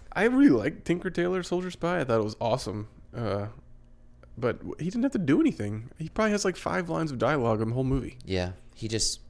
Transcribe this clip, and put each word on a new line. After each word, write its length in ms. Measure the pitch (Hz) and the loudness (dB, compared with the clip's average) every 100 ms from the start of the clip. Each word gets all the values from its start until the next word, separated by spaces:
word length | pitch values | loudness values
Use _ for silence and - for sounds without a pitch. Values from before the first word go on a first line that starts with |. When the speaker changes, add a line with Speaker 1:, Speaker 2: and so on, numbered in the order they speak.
| - | -8
Speaker 1:
I 120 | 170 | 0
really 240 | 226 254 285 | 2 6 8
liked 340 | 120 160 - | 6 2 -2
Tinker 240 | - 180 185 | -2 -2 -2
Tailor 340 | 175 175 185 | -2 0 0
Soldier 260 | 175 180 185 | -2 -4 -4
Spy. 300 | - 165 175 | -4 -2 0
I 40 | |
thought 140 | 143 113 | 2 2
it 40 | |
was 120 | 107 - | 2 -2
awesome. 480 | 113 131 - 104 107 - - 120 | 0 0 -2 -6 -8 -14 -14 -8
Uh, 300 | 110 101 107 - - - - - - - - - | -4 -4 -4 -10 -20 -20 -20 -20 -20 -20 -20 -4
but 220 | 120 - | -2 -2
w-, 160 | - - | -6 -6
he 60 | 165 | -4
didn't 180 | 233 | -2
have 80 | 262 | 0
to 60 | 226 | 0
do 220 | 135 233 | 2 4
anything. 500 | 311 170 104 110 117 - | 4 2 -4 -6 -10 -12
He 100 | 160 | -6
probably 240 | - 220 | 0 2
has, 120 | 208 | 2
like, 120 | 196 170 | 0 -2
five 320 | 165 180 165 | -2 -2 -2
lines 200 | 165 160 | -2 -2
of 60 | 123 | 0
dialogue 420 | 113 151 117 110 | 2 2 2 2
in 60 | 113 | 0
the 60 | |
whole 100 | 127 | 0
movie. 340 | 131 135 - - | 0 0 -2 -10
Speaker 2:
Yeah, 280 | - 92 90 90 - | -4 -2 -2 -6 -16
he 140 | - 113 | -10 -4
just 320 | 110 - - - | -2 -2 -4 -12